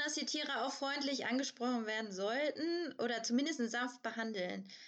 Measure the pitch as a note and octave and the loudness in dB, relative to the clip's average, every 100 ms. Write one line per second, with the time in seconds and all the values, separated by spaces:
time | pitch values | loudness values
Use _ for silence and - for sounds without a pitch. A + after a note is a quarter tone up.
0 | D4+ D4+ B3+ D4+ C#4+ C4 C4 C4+ C4+ C#4+ | 0 0 -2 -2 -2 0 -2 0 -2 0
1 | C4+ C4+ - B3 C4+ - A#3+ B3 G#3+ G#3+ | 0 0 0 0 0 0 0 2 2 0
2 | A3 F#3 G3 B3 D4 - E4 E4+ E4 - | -2 0 2 2 2 2 0 0 0 0
3 | A#3+ A#3 A3+ A#3+ D4 C#4+ A#3 A#3+ B3+ - | 0 0 2 4 4 2 0 0 -2 -2
4 | A3+ A3+ A3+ G#3+ F3+ G3 G3 - | -6 -2 -2 0 -2 -2 -8 -14